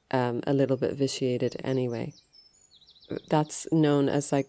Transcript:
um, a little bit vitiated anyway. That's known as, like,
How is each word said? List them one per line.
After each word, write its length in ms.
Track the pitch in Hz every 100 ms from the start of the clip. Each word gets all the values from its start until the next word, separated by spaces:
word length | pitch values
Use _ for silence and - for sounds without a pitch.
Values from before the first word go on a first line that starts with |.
| -
um, 320 | 131 123 120 -
a 60 |
little 240 | 139 135 131
bit 180 | 127
vitiated 600 | 139 135 - 127 123 123 -
anyway. 480 | - 131 127 117 117 - _ _ - _ _ - - - - - -
That's 360 | 156 151 - -
known 360 | 160 151 143 139
as, 240 | 147 143
like, 160 | 139